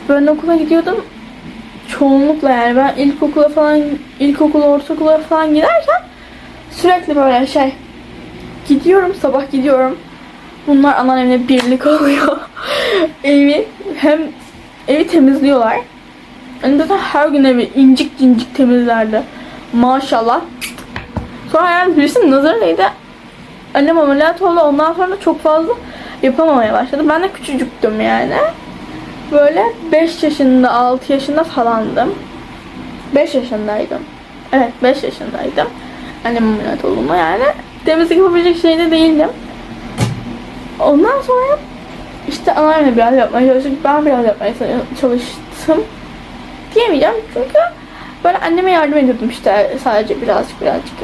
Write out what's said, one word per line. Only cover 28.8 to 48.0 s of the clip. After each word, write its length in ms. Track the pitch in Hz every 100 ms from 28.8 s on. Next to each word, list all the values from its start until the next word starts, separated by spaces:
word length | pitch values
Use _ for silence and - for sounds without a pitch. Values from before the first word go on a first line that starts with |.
| - - - - -
Böyle 340 | 294 294 339 466 - 330
beş 320 | 311 330 -
yaşında, 500 | 302 294 262 254 247
altı 400 | 240 247 254 -
yaşında 300 | 277 269 302
falandım. 720 | 320 285 233 226 214 - 277 392 - - - - - - - - -
Beş 200 | 277 330
yaşındaydım. 640 | 262 240 214 208 214 - - - - - - -
Evet, 180 | 262 240 -
beş 200 | 247 277
yaşındaydım. 640 | - - 226 - - - - - - - - -
Annem 180 | 233 233
ameliyat 420 | 220 214 220 -
olduğunda 300 | - - 277
yani 280 | 349 330 392 554 605 - -
temizlik 320 | - 320 330 339
yapabilecek 400 | 381 349 349 339
şeyde 340 | 330 320 330
değildim. 380 | 320 320 302 349 - - - - - - - - - - - - - - -
Ondan 420 | - 294 427 554
sonra 360 | 523 494 523 605 - - - - - - -
işte 260 | - -
anneanne 400 | - 311 311 285
biraz 200 | 233 233
yapmaya 320 | 262 220 233 262
çalıştık. 360 | 254 277 277
Ben 220 | 277 294
biraz 200 | 302 247
yapmaya 280 | 226 202 208 226 208 - - 254
çalıştım. 800 | 254 247 - - - - - 320 - - - - - - - - -
Diyemeyeceğim 400 | 440 466 294 349 453 -
çünkü 260 | 480 539 605 698 - - -